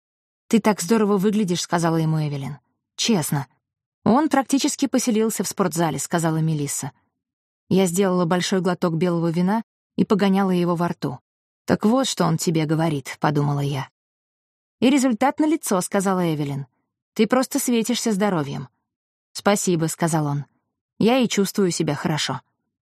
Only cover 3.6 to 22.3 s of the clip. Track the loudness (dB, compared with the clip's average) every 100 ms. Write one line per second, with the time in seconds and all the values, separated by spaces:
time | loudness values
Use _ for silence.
3.6 | _ _ _ _ 2 2 4 0 0 0
4.6 | 0 -2 -2 0 0 0 0 -2 -4 -2
5.6 | -2 0 -2 -2 -2 0 0 0 0 0
6.6 | -2 -6 -8 -12 _ _ _ _ _ _
7.6 | 0 2 2 2 2 2 2 0 0 0
8.6 | 0 0 -2 0 0 0 0 0 0 -2
9.6 | -6 _ _ -2 0 2 4 2 2 0
10.6 | 0 0 -2 -4 -8 -10 _ _ _ _
11.6 | -2 2 2 2 0 0 0 0 0 0
12.6 | 0 0 0 -2 -8 -4 -2 0 0 -2
13.6 | -4 -4 -8 _ _ _ _ _ _ _
14.6 | _ -2 2 4 2 2 0 2 0 0
15.6 | 0 -2 0 -2 0 0 0 -2 -4 -6
16.6 | -10 _ _ _ _ -2 0 2 0 -2
17.6 | -2 -2 0 -2 -2 0 0 -2 -4 -8
18.6 | -14 _ _ _ _ _ _ -4 0 0
19.6 | 0 0 -2 -2 -2 0 -2 -4 -8 _
20.6 | _ _ _ -2 2 2 2 0 -2 0
21.6 | 0 0 -2 -2 -2 -2 -4